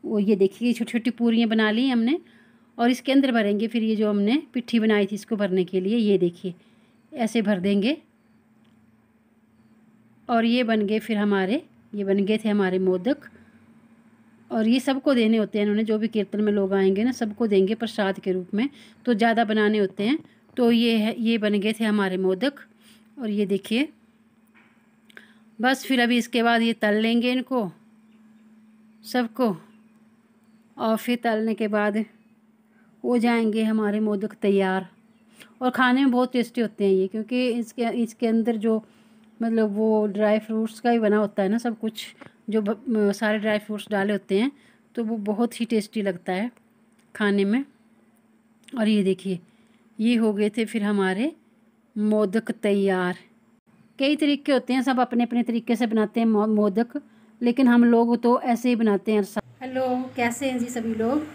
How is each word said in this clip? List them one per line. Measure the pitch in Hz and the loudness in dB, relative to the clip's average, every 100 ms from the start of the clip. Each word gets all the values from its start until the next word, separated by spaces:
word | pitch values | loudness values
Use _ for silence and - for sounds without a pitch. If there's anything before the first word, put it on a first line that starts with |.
वो | - 220 | -2 -2
ये | 202 202 | 2 2
देखिए | 190 - 240 | 2 0 -2
छोटी | 233 233 | -2 -4
छोटी | 240 233 | -4 -4
पूरियाँ | 233 233 226 233 | -2 0 2 2
बना | 220 214 | 2 2
ली | 220 269 | 2 0
हमने | 240 226 349 - - _ _ _ - | 0 0 -2 -6 -20 _ _ _ -2
और | 240 | 0
इसके | 247 - | 0 2
अंदर | 269 269 | 2 4
भरेंगे | 233 202 202 220 | 0 0 0 -2
फिर | 240 | -2
ये | 220 214 | 0 0
जो | 214 | 0
हमने | 208 202 285 - | 2 0 0 -2
पिट्ठी | 247 240 233 | -10 -2 0
बनाई | 220 208 196 | 2 2 0
थी | |
इसको | 208 - 214 | -4 -6 -4
भरने | 202 185 | 0 0
के | 180 190 | 0 -2
लिए। | 185 240 | -2 0
ये | 208 190 | 2 2
देखिए | 175 175 185 170 _ _ _ _ _ | 2 -2 -12 -12 _ _ _ _ _
ऐसे | 302 226 233 | -6 -2 -2
भर | 202 196 | 0 0
देंगे। | 190 202 214 320 _ _ _ _ _ _ _ _ _ _ _ _ _ _ _ _ _ _ _ _ _ _ - | 0 0 0 -4 _ _ _ _ _ _ _ _ _ _ _ _ _ _ _ _ _ _ _ _ _ _ -2
और | 233 | 0
ये | 233 240 | 2 2
बन | 226 220 202 | 2 0 0
गए | 220 | -2
फिर | - 208 | -2 -2
हमारे, | 208 196 190 277 - _ _ | 2 2 0 -2 -6 _ _
ये | 208 | -8
बन | 196 196 | -2 0
गए | 196 220 | 0 0
थे | 220 | 0
हमारे | 208 190 185 | 0 0 0
मोदक। | 185 185 185 285 - - - - _ - _ _ _ _ _ _ - | 0 0 -2 -4 -8 -20 -20 -20 _ -20 _ _ _ _ _ _ -6
और | 233 220 | -2 2
ये | 254 | 2
सबको | 277 269 294 | 0 0 2
देने | 247 220 226 | 2 4 2
होते | 202 214 | 0 0
हैं | |
इन्होंने, | 208 208 | 0 0
जो | 220 214 | 0 -2
भी | 220 | -2
कीर्तन | 220 196 202 | -2 -4 -2
में | 214 | 0
लोग | 208 190 | 0 0
आएंगे | 196 190 196 | 2 2 2
ना | 240 | -2
सबको | 247 220 208 233 | -2 -6 -4 2
देंगे | 202 190 | 2 2
प्रसाद | 220 220 - 196 190 | -2 -6 -2 -2 -2
के | 196 | -4
रूप | 185 180 | -4 -4
में, | 202 277 - - - - | -2 -2 -6 -20 -10 -2
तो | |
ज़्यादा | 214 226 226 | 2 2 2
बनाने | 220 220 208 214 | 0 2 2 2
होते | 190 - | 0 -2
हैं। | 208 320 - _ _ - | -2 -2 -6 _ _ 0
तो | 240 | 2
ये | 233 233 226 | 4 2 2
है, | 214 233 | 0 -2
ये | 226 233 | -2 0
बन | 208 | 0
गए | 208 208 | 0 -2
थे | 220 | -2
हमारे | 220 208 190 185 | 0 0 0 0
मोदक। | 185 190 262 - - _ _ - _ - | 0 0 -2 -4 -20 _ _ -20 _ -10
और | 220 | -6
ये | 208 196 | -2 0
देखिए | 196 - 220 311 _ _ _ _ _ _ _ _ _ _ _ _ - - _ _ - | -2 -2 -2 -2 _ _ _ _ _ _ _ _ _ _ _ _ -20 -20 _ _ -2
बस | 247 262 - | 0 0 0
फिर | 262 | 2
अभी | 240 240 | 4 2
इसके | 233 240 | 0 0
बाद | 233 233 | 2 2
ये | 226 | 0
तल | 226 214 214 | 0 0 2
लेंगे | 226 233 247 | 2 2 2
इनको | 254 247 254 196 - _ _ _ _ _ _ - - _ _ _ _ | -2 -2 -4 -4 -10 _ _ _ _ _ _ -20 -20 _ _ _ _
सबको, | - 254 233 - 240 180 - - _ _ _ _ _ _ _ _ _ - | -6 -4 -4 -2 -2 -2 -10 -20 _ _ _ _ _ _ _ _ _ -6
और | 220 220 | -2 -2
फिर | - 240 | -2 -2
तलने | 240 220 220 | 0 0 -2
के | 208 214 | -2 -2
बाद | 208 208 208 214 _ _ _ _ _ _ _ _ _ | 0 0 -2 -6 _ _ _ _ _ _ _ _ _
हो | 247 247 | -2 0
जाएंगे | 240 233 226 220 | 2 2 0 0
हमारे | 220 220 208 214 | 0 0 0 0
मोदक | 214 208 208 - | -2 -2 -6 -2
तैयार। | 202 196 190 185 180 _ _ _ _ _ - _ | 0 2 2 -2 -6 _ _ _ _ _ -20 _
और | 254 | -4
खाने | 247 254 254 | 2 2 4
में | 277 | 2
बहुत | 247 254 | 2 0
टेस्टी | 247 226 - | -2 -4 -4
होते | 214 - | -6 0
हैं | 202 | 2
ये, | 190 190 | 2 0
क्योंकि | 220 220 247 254 | -6 -4 -2 -2
इसके, | 240 226 - 233 240 | -2 -6 -4 -4 -2
इसके | 226 - 233 | -4 -2 0
अंदर | 226 226 226 | 0 0 -2
जो | 226 220 - _ _ _ _ _ | 0 -2 -4 _ _ _ _ _
मतलब | 226 226 214 202 | -2 0 0 0
वो | 220 214 214 | 2 2 0
dry | 196 214 214 | 0 2 2
fruits | 220 220 220 - | 0 -4 -4 -2
का | 240 | 0
ही | 233 | 2
बना | 214 208 | 4 2
होता | 208 208 | 0 -2
है | 196 | 0
ना | 226 | 0
सब | 240 220 | -2 -6
कुछ, | 226 220 - - - _ - | -8 -8 -16 -18 -20 _ -4
जो | 214 | -2
ब-, | 202 220 269 | -2 -4 -2
म-, | 220 202 | 0 0
सारे | 202 220 214 | 0 -2 0
dry | 214 214 | 0 -2
fruits | 214 208 - | -4 -12 -4
डाले | 202 196 | -2 0
होते | 202 - 196 | -2 0 0
हैं, | 262 - _ _ _ | 0 -6 _ _ _
तो | - | -8
वो | 220 226 | -6 -4
बहुत | 202 208 240 - | -4 -2 -4 -4
ही | |
tasty | 226 220 208 220 | -2 -2 -2 -4
लगता | 202 175 - | -4 -6 -6
है | 185 240 _ _ _ _ _ _ | -4 -6 _ _ _ _ _ _
खाने | - 208 202 | -2 0 2
में। | 196 240 277 _ _ _ _ _ _ _ _ _ - 254 | 0 0 -4 _ _ _ _ _ _ _ _ _ -14 -4
और | 220 | 0
ये | 214 | 2
देखिए, | 190 185 196 180 - _ _ _ _ - | 2 -2 -4 -8 -10 _ _ _ _ -2
ये | 220 240 | 0 2
हो | 220 | 0
गए | 202 214 | 0 -2
थे | 220 | -2
फिर | 220 226 | -4 -2
हमारे | 208 202 190 190 285 311 _ _ _ _ _ 214 | -2 0 0 -2 -4 -6 _ _ _ _ _ -4
मोदक | 214 214 208 220 226 | 0 2 2 -2 -4
तैयार। | - 208 202 196 185 180 180 - _ _ _ _ _ _ - | -4 0 0 0 0 -2 -6 -14 _ _ _ _ _ _ -4
कई | 269 302 | -2 0
तरीके | 294 285 294 | 0 0 0
होते | 262 254 | 0 0
हैं, | 254 | -2
सब | 254 254 | 0 0
अपने | 240 240 | 0 0
अपने | 240 240 | 0 0
तरीके | 233 226 233 226 | -2 -4 -2 -2
से | 233 | 0
बनाते | 220 208 233 | 0 0 0
हैं | 226 | 2
मो-, | 208 220 | 2 2
मोदक, | 214 208 196 240 294 - _ _ _ | 2 2 0 -4 -6 -14 _ _ _
लेकिन | 240 240 254 | -2 2 4
हम | 240 | 6
लोग | 240 233 233 233 | 6 4 2 2
तो | 240 247 | 2 2
ऐसे | 262 233 247 | 2 0 0
ही | 233 | 2
बनाते | 220 196 208 | 2 2 2
हैं | 214 | 0
हर | |
साल। | 190 214 - - | 0 -6 -10 -16
हेलो, | 262 262 254 247 254 - | -8 -4 -2 -4 -6 -4
कैसे | 240 233 277 | -4 -2 -4
हैं | 254 | -4
जी | 240 | -4
सभी | 233 226 | -6 -6
लोग? | 220 226 302 302 | -2 -2 -2 -4